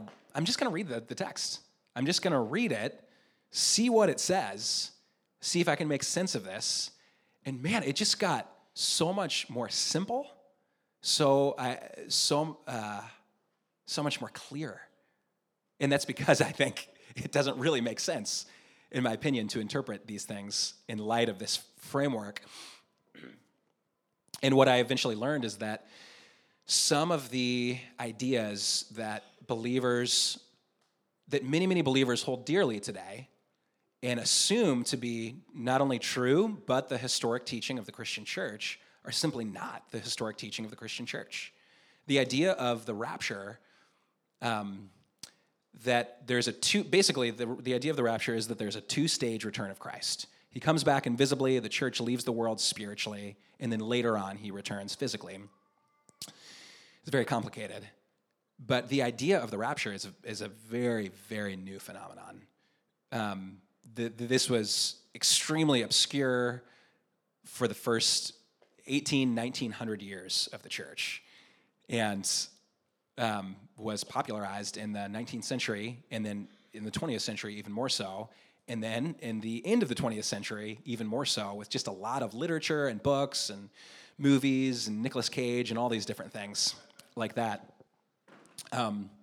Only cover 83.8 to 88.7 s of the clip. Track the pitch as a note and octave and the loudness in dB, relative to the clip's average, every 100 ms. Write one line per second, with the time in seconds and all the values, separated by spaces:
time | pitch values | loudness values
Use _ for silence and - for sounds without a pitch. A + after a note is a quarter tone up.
83.8 | - - - - C#3 C#3 C3+ C3 C3 A#2+ | -20 -20 -20 0 6 6 6 2 2 0
84.8 | G#2+ G#2+ B2+ B2 - - B2 A#2+ A2+ A2+ | -2 -2 -2 -2 -2 -2 0 0 0 0
85.8 | A#2+ A2+ G2+ G#2+ G#2+ A2 G2+ G2+ - - | 0 0 -2 -8 -10 -10 -6 -2 0 -2
86.8 | - - - A#2 A2 A#2+ A2+ G2+ - - | -10 -20 -14 -6 -4 0 -2 -2 -10 -20
87.8 | _ _ _ _ _ - - - - | _ _ _ _ _ -20 -20 -18 -6